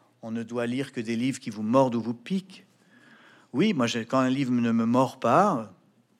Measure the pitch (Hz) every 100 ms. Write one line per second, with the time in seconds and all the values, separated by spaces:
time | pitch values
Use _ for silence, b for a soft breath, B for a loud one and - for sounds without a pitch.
0 | b b 113 113 110 120 120 127 135 127
1 | 110 113 131 127 120 104 107 131 131 117
2 | 110 117 - 190 - - _ _ b b
3 | b b b b b 123 220 156 117 117
4 | 110 131 127 135 123 120 117 113 113 127
5 | 127 - 117 147 202 135 104 - _ _
6 | _